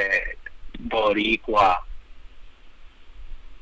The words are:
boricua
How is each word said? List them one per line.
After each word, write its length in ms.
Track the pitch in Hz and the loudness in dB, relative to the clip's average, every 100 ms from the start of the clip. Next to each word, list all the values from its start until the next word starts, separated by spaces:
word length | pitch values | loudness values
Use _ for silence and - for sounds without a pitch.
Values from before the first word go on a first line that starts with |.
| 98 98 - - - - - - | 6 2 0 -8 -12 -10 -10 -8
boricua 1040 | 117 113 107 104 104 113 - 104 98 90 - - - - - - - - - - - - - - - - - - | -2 2 4 4 2 0 4 6 6 6 0 -10 -10 -14 -14 -14 -16 -18 -18 -16 -18 -16 -16 -12 -8 -8 -10 -12